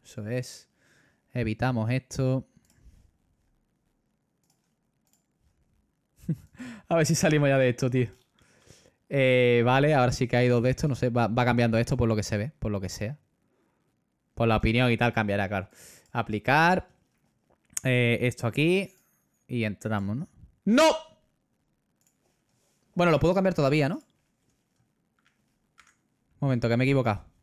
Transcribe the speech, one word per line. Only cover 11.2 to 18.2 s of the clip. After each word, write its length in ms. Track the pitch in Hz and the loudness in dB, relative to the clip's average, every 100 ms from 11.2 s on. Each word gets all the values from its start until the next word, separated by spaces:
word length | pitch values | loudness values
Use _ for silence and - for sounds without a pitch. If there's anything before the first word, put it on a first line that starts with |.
| 113 | 0
va 160 | 117 | 0
cambiando 320 | 123 120 120 113 | 0 2 2 0
esto 180 | 123 131 | 0 0
por 100 | 117 | 0
lo 80 | 110 | 0
que 60 | |
se 160 | 98 107 | -2 -4
ve, 140 | 113 - | -6 -8
por 120 | 113 | -6
lo 100 | 101 | -6
que 80 | 95 | -8
sea. 300 | - 107 147 _ _ _ _ _ _ _ _ _ _ _ | -8 -10 -10 _ _ _ _ _ _ _ _ _ _ _
Por 160 | - 117 | -4 0
la 80 | 110 | 2
opinión 340 | 113 113 127 | 2 2 2
y 60 | 113 | 2
tal 160 | 120 | 0
cambiará, 340 | 113 107 101 95 | 0 -2 -2 -2
claro. 220 | 101 95 _ - - _ | -4 -6 _ -20 -20 _
Aplicar. 760 | 123 113 107 - 143 165 185 - _ _ _ _ _ _ _ _ - | -8 -6 -6 0 2 2 0 -4 _ _ _ _ _ _ _ _ -8
Eh, 340 | 131 123 120 117 | -2 0 0 0